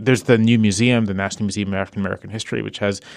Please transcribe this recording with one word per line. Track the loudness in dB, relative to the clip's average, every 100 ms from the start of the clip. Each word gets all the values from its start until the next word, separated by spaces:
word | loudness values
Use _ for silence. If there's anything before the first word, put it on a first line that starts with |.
there's | 0 0
the | 4 4
new | 6 4
museum, | 4 2 2 2 0
the |
National | -2 -4 -4 -4
Museum | -4 -4
of |
African | -4 -6 -4
American | -6 -6 -10
History, | -12 -8 -6
which | -6 -4
has | -4 -4 -8